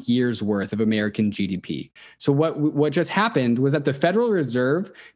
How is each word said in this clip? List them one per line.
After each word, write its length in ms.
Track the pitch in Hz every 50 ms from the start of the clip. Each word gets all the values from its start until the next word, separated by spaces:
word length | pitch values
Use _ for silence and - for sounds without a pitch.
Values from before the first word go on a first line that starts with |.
| -
year's 360 | - 120 127 123 123 113 101
worth 300 | 104 101 104 101 95 101
of 80 | 107 104
American 520 | 113 107 110 107 104 107 101 - 107 104
G 160 | 101 - 98
D 100 | 92 95
P. 340 | 87 - - - - - - _ - - - -
So 140 | _ - 147
what, 260 | 143 139 160 160 -
what 360 | 147 147 151 - 143 151 151 127
just 160 | 175 160 -
happened 500 | - 196 214 233 233 - 127 117 120 120
was 140 | 135 139 143
that 100 | 151 139
the 100 | 147 135
Federal 360 | 139 - 170 190 226 240 240
Reserve 600 | 208 180 143 120 113 123 127 131 147 175 208 - - - - - _